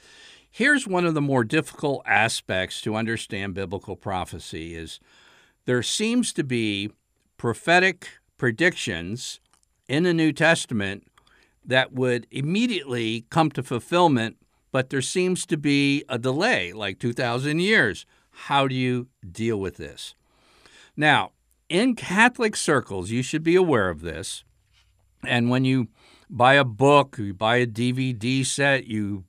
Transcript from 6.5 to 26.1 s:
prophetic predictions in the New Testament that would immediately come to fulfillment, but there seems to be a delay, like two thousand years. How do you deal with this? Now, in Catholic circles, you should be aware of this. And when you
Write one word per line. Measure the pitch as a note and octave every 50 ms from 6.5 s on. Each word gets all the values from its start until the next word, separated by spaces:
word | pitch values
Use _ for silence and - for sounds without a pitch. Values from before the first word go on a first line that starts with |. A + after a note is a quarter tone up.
| B2 A#2 A2+ G#2+ G2+ G2 G2+ G#2 - _ _ _ _ _ _ _ _ -
prophetic | - A#2+ A2 - - E3+ E3+ F3+ F#3 F#3+ F3 - - - - _ _ _ _ -
predictions | C#3+ B2 A2 A2 D#3+ F3+ E3 - - A#2+ F#2 E2 E2+ F2+ A2 B2+ - - - - _ _ _ _ _ _ _ _ _ -
in | B2+ D3+
the | F3 F3+ E3+
New | E3 D#3+ D#3 D3
Testament | - E3 D#3+ E3+ E3 - - C3 G#2 G2 F#2+ G2+ G2+ - _ _ _ _ _ _ _ _ _ _ _ _
that | - B2 C3 B2+ - -
would | B2+ C3 B2+ A#2+ A#2+ A2+ -
immediately | - C3 C3+ D3+ F3+ G#3 A#3+ B3 A3 E3+ C#3 C#3 A#2+ A#2+ A2+ A2 A2+ A#2 - -
come | - E3 D#3+ D3+
to | - -
fulfillment, | B2+ - C3 A#2 - - E3+ F3 F3+ E3 C3+ A#2 A2+ A2 - _ _ _ _ _ _ _
but | - C3 C3 C3
there | - C#3 B2+
seems | - - F#3 F3+ F#3 F3+ E3+ -
to | - -
be | D3+ C#3+ D3 C#3+ C#3+ C#3 C#3 C#3 C#3+ - -
a | C3 A#2
delay, | A#2 C3 C3 D3+ F#3+ A3 A3+ - F2+ F2 F2+
like | G#2+ G#2 G2 F#2+ -
two | - A#2+ A#2
thousand | - C3 A#2 A#2 B2+ C3+ D3 D3+ E3
years. | F3+ G3+ A3 G#3 C#3+ G#2+ E2+ - - _ _ _ _ _
How | _ - - - D3 C#3 C#3 C3+
do | C3
you | B2+ B2+ B2+ B2 B2 B2 - _ _ - F#2
deal | E2 - A2+ A2+ A2+ G2+
with | F#2+ F2+ - -
this? | D#2+ C#2+ D2 - - - - _ _ _ _ _ _ _ _ _ _ - _ - - - - -
Now, | D3 D3+ C#3 A2+ F#2+ - _ _ _ _ _ _ _ -
in | D#3 F3+ A#3 C4 A#3
Catholic | - - - F3+ G#3 A3+ B3 B3 - A#3+ G#3 -
circles, | - - - D3+ B2+ G#2+ - G2 F#2+ F2 F#2+
you | A2+ B2
should | B2+ - - D#3 D#3+
be | E3 F3
aware | F#3 F#3 E3+ C#3+ A2+ G2 F#2
of | E2 D2+
this. | E2+ E2+ D#2 D#2+ F#2 - - - - _ _ _ _ _ _ _ _ _ _ _ _ _ _ _ -
And | C3+ B2+ B2 A#2 A#2+
when | B2 C3 C3
you | C3 C3 C3 A#2 - _ _ _ _